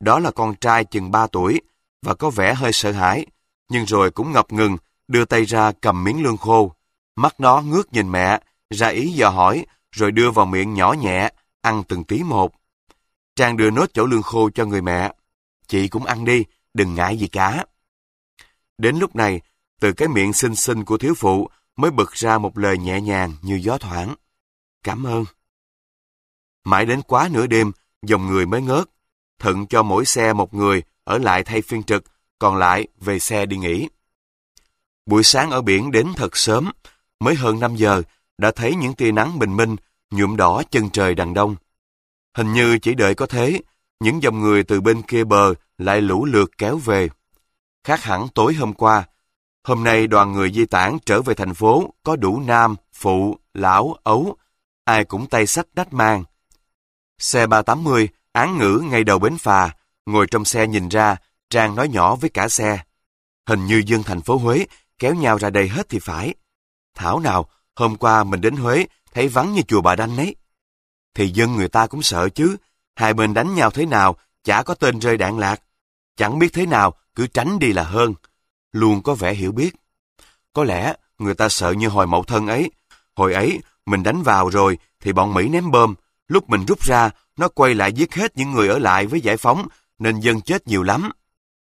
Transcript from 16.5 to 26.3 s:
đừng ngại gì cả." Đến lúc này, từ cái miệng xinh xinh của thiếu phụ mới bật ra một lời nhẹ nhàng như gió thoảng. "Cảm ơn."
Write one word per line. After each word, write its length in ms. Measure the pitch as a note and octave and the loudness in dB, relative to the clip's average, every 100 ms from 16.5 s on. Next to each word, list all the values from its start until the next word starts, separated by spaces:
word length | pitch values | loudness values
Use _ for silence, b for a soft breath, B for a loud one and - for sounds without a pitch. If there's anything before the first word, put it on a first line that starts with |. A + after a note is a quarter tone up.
| _ _ | _ _
đừng 200 | A2 F#2+ | -4 -2
ngại 220 | E2+ F2+ A2 | -2 -2 -2
gì 120 | G2 | -4
cả." 360 | F#2+ F#2+ C3 - _ _ _ _ _ _ _ b b _ - | -2 -2 -2 -10 _ _ _ _ _ _ _ b b _ -2
Đến 180 | A2+ D#3+ | 0 0
lúc 200 | F#3+ A2+ | -2 0
này, 240 | G#2+ F2+ - _ _ _ | 0 0 -8 _ _ _
từ 120 | G#2 | -2
cái 160 | F2+ D#3+ | 0 0
miệng 240 | A#2 G2 | 0 0
xinh 220 | G2+ B2 | 0 -2
xinh 300 | A2 - A2 | -2 -2 -4
của 140 | G2+ A2 | -2 -2
thiếu 160 | C3 | -2
phụ 340 | E3+ G2+ F#2+ - _ _ - | 0 0 0 -2 _ _ -2
mới 140 | B2 | 0
bật 220 | C3+ D3+ | 0 -2
ra 260 | - A2+ A2 | -2 0 0
một 200 | G#2 G#2 | -2 -2
lời 200 | G2+ F#2+ | -2 0
nhẹ 220 | F2+ F#2+ | -2 -4
nhàng 340 | G#2 G2 F2+ D2+ | -2 -2 -4 -6
như 120 | F2+ | -4
gió 240 | G2 F#2+ C3 | -2 -2 -4
thoảng. 360 | G2 F2 F2+ - _ _ _ _ _ _ | -6 -8 -8 -10 _ _ _ _ _ _
"Cảm 220 | G#2 G#2 | -10 -8
ơn." 200 | C3 A2+ G#2+ _ _ _ _ _ _ _ _ _ _ | -4 -4 -6 _ _ _ _ _ _ _ _ _ _